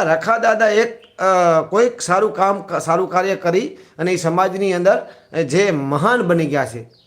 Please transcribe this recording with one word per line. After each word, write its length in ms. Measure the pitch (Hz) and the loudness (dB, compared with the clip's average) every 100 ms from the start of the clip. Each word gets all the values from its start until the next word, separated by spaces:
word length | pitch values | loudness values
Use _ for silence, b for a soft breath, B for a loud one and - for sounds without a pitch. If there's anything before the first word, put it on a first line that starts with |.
રખા 340 | 170 160 214 226 | 4 0 0 0
દાદા 300 | 226 214 220 | 2 2 2
એક, 340 | 208 233 - - - | 2 0 -4 -18 -4
અ, 420 | 185 185 175 160 | 0 2 4 2
કોઈક 400 | 156 202 247 240 | 2 0 0 0
સારું 320 | - 185 214 | -2 0 0
કામ, 280 | 214 190 202 | 0 0 0
ક-, 180 | - 165 | -4 -4
સારું 300 | 135 170 185 | 0 0 0
કાર્ય 260 | 175 190 190 | 0 0 -2
કરી 420 | 175 185 254 B B - | 0 0 -2 B B -6
અને 140 | 175 | -4
એ 40 | 180 | -2
સમાજની 580 | 165 170 185 190 196 | 0 0 0 0 -2
અંદર 340 | 180 180 247 - B B 160 | 2 2 2 -2 B B -4
જે 280 | 147 165 202 | -2 0 0
મહાન 500 | 156 139 143 196 247 | 0 -2 0 2 2
બની 240 | 180 170 151 | 2 0 0
ગયા 200 | 143 123 | -2 -4
છે. 260 | 120 113 _ | -8 -16 _